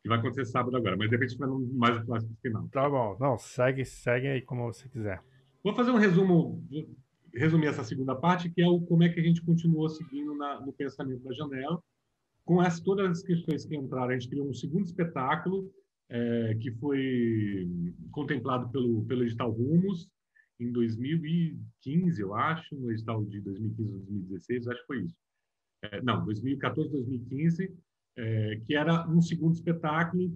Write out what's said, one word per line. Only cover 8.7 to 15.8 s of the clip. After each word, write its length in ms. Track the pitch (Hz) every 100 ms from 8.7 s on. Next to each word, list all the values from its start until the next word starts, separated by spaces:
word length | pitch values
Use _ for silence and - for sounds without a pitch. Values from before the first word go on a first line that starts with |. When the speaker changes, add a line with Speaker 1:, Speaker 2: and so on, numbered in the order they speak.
| 175
Speaker 1:
como 220 | 175 170
é 60 | 170
que 100 | 165
a 40 |
gente 200 | 165 165
continuou 460 | - 165 165 156 156
seguindo 460 | 156 131 139 147
na, 260 | 147 143 139
no 100 | 135
pensamento 520 | 135 139 - 135 127
da 100 | 131
janela, 480 | 123 151 131 139 170 _ _ _ _ _ _
com 160 | - 175
as, 180 | 180 170
todas 300 | 190 196 190
as 140 | 170
questões 420 | - 170 170 143
que 100 | -
entraram, 340 | 151 135 127 123
a 40 |
gente 160 | 127 120
criou 180 | 143 139
um 60 |
segundo 320 | 117 - 170
espetáculo, 880 | 185 - 165 143 131 160 180 196 190 _